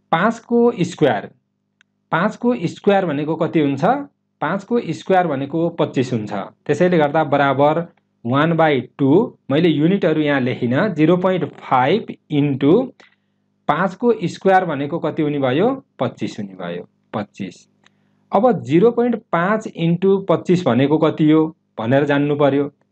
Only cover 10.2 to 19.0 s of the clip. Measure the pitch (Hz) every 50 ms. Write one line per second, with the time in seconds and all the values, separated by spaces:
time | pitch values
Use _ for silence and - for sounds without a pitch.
10.2 | 151 143 143 139 127 127 123 - 127 117 123 139 196 214 175 147 156 156 180 175
11.2 | 180 190 185 180 - - - - - - 143 127 127 139 175 226 - - - -
12.2 | _ - 151 147 143 143 139 123 143 139 - 147 170 - - _ - _ _ _
13.2 | _ _ _ _ _ _ _ _ _ - 143 156 185 196 180 - - 240 226 220
14.2 | 180 160 - - - 190 190 185 185 170 151 135 143 143 170 160 - 156 147 156
15.2 | 156 147 147 143 135 127 127 151 190 247 277 269 - _ _ - 135 120 - -
16.2 | 113 98 - - 104 98 95 92 92 87 87 87 - - _ _ _ _ - 113
17.2 | 101 - _ - 98 92 87 - _ _ _ _ _ _ _ _ _ _ _ _
18.2 | _ - - 202 220 254 226 156 120 120 143 170 202 233 233 240